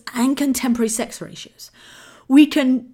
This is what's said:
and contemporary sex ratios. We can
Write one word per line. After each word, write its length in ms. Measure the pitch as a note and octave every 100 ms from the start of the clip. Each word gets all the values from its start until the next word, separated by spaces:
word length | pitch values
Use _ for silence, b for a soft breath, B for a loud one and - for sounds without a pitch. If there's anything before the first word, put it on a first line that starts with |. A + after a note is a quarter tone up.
| - B3
and 220 | B3+ C#4
contemporary 520 | C#4+ B3 C4+ A#3 A3+
sex 320 | A3+ A#3+ -
ratios. 480 | E3+ - - - - b b b b b -
We 200 | C4+ D4+
can 460 | D#4 B3+ B3+ -